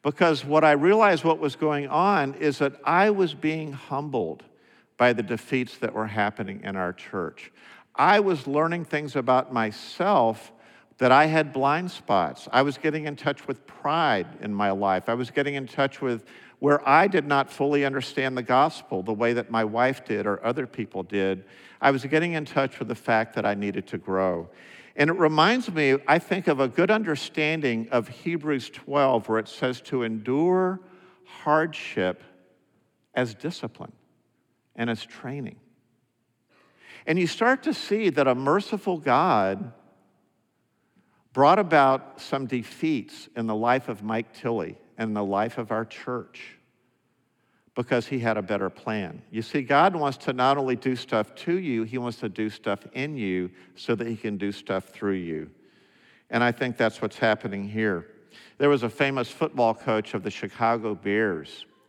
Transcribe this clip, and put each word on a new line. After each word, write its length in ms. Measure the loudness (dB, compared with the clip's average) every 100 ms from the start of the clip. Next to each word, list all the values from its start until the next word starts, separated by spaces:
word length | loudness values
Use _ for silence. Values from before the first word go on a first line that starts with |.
because 440 | -4 2 2 2 2
what 180 | 6
I 80 | 6
realized 540 | 6 6 6 6 4 2
what 140 | 0
was 180 | -2 -2
going 320 | -2 -2 -2
on 460 | 2 4 2 0 -2
is 240 | -2 0
that 200 | -2 -2 0
I 240 | 4 4
was 240 | 4 0
being 400 | 0 -4 -2 -6
humbled 720 | -12 -6 -6 -2 -2 -4 -6 -16 _ _ _ _ 2
by 160 | 4
the 120 | 4
defeats 540 | -2 -6 -4 -4 -4 -6
that 140 | -6
were 140 | -4 -4
happening 540 | -2 -2 -2 -10 -8
in 140 | -8 -4
our 160 | -4
church. 580 | -6 -8 -6 -6 -10 -20 _ -20 -20 _
I 280 | 2 4 4
was 260 | 4 -2 -2
learning 380 | 0 0 -2 -4
things 320 | -6 -4 -4
about 340 | 2 2 2
myself 1040 | -2 -2 -6 -16 -4 2 4 2 0 -12 -20 -20 -20 _ _
that 140 | 6
I 140 | 6 6
had 260 | 2 0
blind 400 | 0 0 0 -4
spots. 560 | -10 0 0 0 -6 0
I 100 | 2
was 160 | 2 0
getting 280 | -2 -2 -6
in 120 | -4
touch 300 | -4 -4 -8
with 200 | -10 -12
pride 600 | -6 -2 2 2 2 -2 -8
in 140 | -6
my 180 | 0 0
life. 380 | 2 2 0 0
I 40 |
was 160 | -4 -2
getting 260 | -2 -2 -4
in 120 | -8
touch 340 | -2 -2 -2
with 220 | -4 -4 -8 -20 -20 _
where 280 | 2 2 6
I 200 | 6 6
did 200 | 2 2
not 240 | 0 0
fully 320 | -2 0 2
understand 540 | 0 -2 -6 -4 -2 -4
the 60 |
gospel 600 | 2 4 4 0 -8 -6
the 100 | -4
way 200 | 0 0
that 180 | 0 -2
my 140 | -2 0
wife 400 | 2 0 0 -6
did 200 | -4 -2
or 180 | -2
other 220 | -2 -4 -6
people 380 | -8 -8 -8
did. 400 | -4 -2 0 -2 -8 -20 -20 0
I 100 | 2
was 140 | 2 0
getting 260 | 0 0
in 140 | -4 -4
touch 340 | -2 -2 -4
with 80 | -8
the 80 | -6
fact 400 | 0 0 0 -2
that 100 | -2
I 100 | -2
needed 320 | -4 -6 -8
to 100 | -10
grow. 520 | -4 0 0 -2 -8 -18 -20 -20 -16 -2
And 140 | 0
it 80 | 4
reminds 520 | 2 4 4 2 -2
me, 280 | 0 2 2 2
I 100 | 2
think, 300 | 2 -2 0
of 140 | 0
a 80 | 0
good 220 | 0 2
understanding 960 | 2 0 -4 -6 -2 -2 0 -2 -2 0
of 160 | -2 -2
Hebrews 600 | -8 -6 -4 -2 -4 -6
twelve, 580 | -16 -4 2 4 2 2
where 120 | -2
it 100 | -2
says 320 | -4 -4 -4
to 220 | -6 -4
endure 760 | -2 -4 -2 0 2 2 0 -2 -10 -20 -20 _ -20
hardship 1000 | -8 2 2 2 -6 -8 -2 -2 -4 -14 _ _ _ _ _ _ _ _
as 200 | -4 -4
discipline 600 | -6 -10 -8 -12 -12 -18 _ _ _ _ _ _ _ _ -6
and 140 | -4
as 160 | -4 -8
training. 520 | -14 -12 -10 -10 -14 _ _ _ _ _ _ _ _ _ _ _ _ -20 -12 -2
And 100 | 0
you 80 | 0
start 380 | 2 2 2
to 100 | 0
see 360 | -4 -2 0 2
that 180 | 2 2
a 80 | 2
merciful 640 | 2 2 0 -6 -4 -2
God 720 | 2 4 4 4 2 -2 -8 -14 _ _ _ _ _ _ _ _ _ _ _ _ _ _ _
brought 240 | 4 6 6
about 640 | 6 6 6 4 -2 -20
some 240 | -6 -6 -4
defeats 840 | -6 -6 -4 -2 -2 -6 -18 -14 -6
in 120 | -4
the 80 | 0
life 340 | 2 2 0
of 140 | -10
Mike 300 | -4 -4 -4
Tilley 440 | -8 -4 -4 -6 -10 _ -8
and 160 | -6 -4
the 80 |
life 340 | -2 -2 -2 -6
of 140 | -6
our 120 | -6
church 720 | -6 -10 -8 -8 -10 -20 -20 -20 _ _ _ _ _ _ _ _ _ _ _
because 320 | -8 -2 -2 0
he 140 | -2
had 180 | 0 -2
a 40 |
better 260 | -2 -2 -4
plan. 540 | -6 -6 -6 -6 -12 _
You 100 | -10
see, 220 | -4 -6
God 320 | 2 4 4 2
wants 220 | -4 -4
to 140 | -6
not 240 | 0 2 2
only 180 | 0 -2
do 200 | -2 -4
stuff 380 | -2 -2 -2 -6
to 220 | -4 -2
you, 260 | -2 -4
he 140 | -4 -6
wants 220 | -6 -6
to 100 | -8
do 220 | -4 -6
stuff 340 | -4 -6 -6 -6
in 240 | -8 -6 -4
you 320 | -4 -2 -4 -10 -20 -12
so 200 | -4 -4
that 100 | -2
he 100 | -6
can 220 | -6 -4
do 140 | -6
stuff 380 | -6 -6 -6 -6
through 240 | -6 -4
you. 360 | -4 -4 -8 -10 _ _ _ _ _ _ _ _
And 140 | 0
I 80 | 0
think 260 | 0 -6 0
that's 240 | -2 0
what's 160 | -8 0
happening 500 | 0 0 -4 -8 -6
here. 380 | -2 -2 -2 -8 -20 _ -20 -20 _
There 100 | 2
was 140 | 4
a 60 | 0
famous 420 | -2 -2 0 -6
football 420 | -4 -4 2 2
coach 400 | 2 -2 -2 -2
of 80 | -8
the 80 | -8
Chicago 640 | -8 -12 -2 0 0 -2
Bears 720 | -6 -2 0 0 -2 -10 -20 -20 _